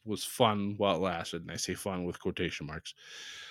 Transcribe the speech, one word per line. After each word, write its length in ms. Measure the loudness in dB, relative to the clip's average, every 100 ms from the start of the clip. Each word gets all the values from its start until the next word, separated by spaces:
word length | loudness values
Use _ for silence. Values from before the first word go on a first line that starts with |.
| -6
was 180 | -4
fun 520 | -4 6 6 6 0 2
while 180 | 4 4
it 60 |
lasted. 420 | 2 0 -2 -6
And 80 | -6
I 40 | -4
say 200 | -2 -2
fun 280 | -2 -2
with 160 | -2 -2
quotation 460 | -4 0 -2 -2 -8
marks. 280 | -8 -10 -16 -16 -14 -14 -14 -14